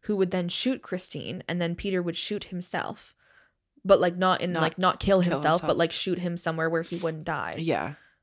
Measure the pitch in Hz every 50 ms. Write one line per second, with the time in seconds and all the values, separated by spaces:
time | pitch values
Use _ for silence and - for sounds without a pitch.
0 | _ - 214 196 190 180 190 185 175 175 - - - 247 262 - - - - 180
1 | - - - 147 123 - 117 185 - - 170 175 175 165 175 - - 196 185 180
2 | 175 175 165 - - - 208 208 - - 185 180 175 - - 170 - - - -
3 | - - _ _ _ _ _ - _ _ _ _ _ _ _ _ _ 190 196 -
4 | - 180 175 180 185 185 180 - - 180 175 165 156 160 - - 185 185 - -
5 | - 190 196 190 175 175 165 139 151 151 160 180 175 160 160 123 170 165 - -
6 | - 190 180 175 175 175 170 175 - 170 160 160 160 165 165 165 165 - 175 170
7 | 180 165 160 156 160 - 156 143 85 82 80 120 165 165 135 78 - 143 143 -
8 | _ _ _ _